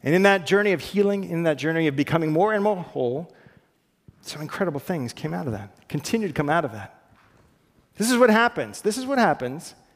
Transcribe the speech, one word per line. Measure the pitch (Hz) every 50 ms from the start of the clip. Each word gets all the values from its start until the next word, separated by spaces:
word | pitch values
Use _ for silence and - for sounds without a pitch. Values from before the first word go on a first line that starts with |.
| -
And | 127 156
in | 185 196
that | 196 196 190 160
journey | 131 180 202 208 208 190
of | 151
healing, | - - - 196 202 202 202 202 190
in | 170 170 165 170
that | 165 151
journey | 131 131 156 160 165 165 151
of | 139
becoming | 135 143 - 160 131 135 156
more | 156 160 190 214 214
and | 208 202
more | 214 208
whole, | 185 165 - - 143 131 120 123 143 175 - - _ _ - _ _ _ _ _ _ _ _ _ _ _ - _ _
some | _ - - 151 156
incredible | - - - 196 175 147 143
things | - - 185 160 127 117 -
came | - - 156 165
out | 180 175
of | 143 107
that, | 101 101 101 _ _ _ _
continue | - 127 - - - 233 214 185
to | 139
come | - 151 143
out | 151 170 156
of | 131
that. | 107 107 98 - - _ _ _ _ _ _ _ _ _ _ _ _ _ _ _ _ _ _ _ _
This | - 202 233 254
is |
what | 233 254 240
happens. | 214 226 233 240 - 160 131 107 104 -
This | - 202 208
is | 247 254
what | 254 277 262
happens | 233 185 147 - 127 123 131 160 - - - _ _ _ _